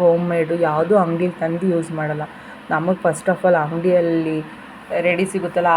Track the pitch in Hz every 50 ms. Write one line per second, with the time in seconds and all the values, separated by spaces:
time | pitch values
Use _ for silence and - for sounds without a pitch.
0 | 180 170 170 170 175 175 170 170 160 156 165 170 170 156 151 156 165 175 214 202
1 | 180 165 170 165 180 180 175 - 170 165 165 170 190 190 170 165 160 165 160 156
2 | 151 151 151 151 151 - - - - - - - - - 165 156 165 180 185 180
3 | - 170 151 - - 190 175 - - 185 175 160 151 151 165 170 170 180 180 180
4 | 170 170 165 165 160 160 160 156 156 151 - - - - - - - - - 170
5 | 165 180 175 175 190 185 - 185 170 175 - 180 175 175 165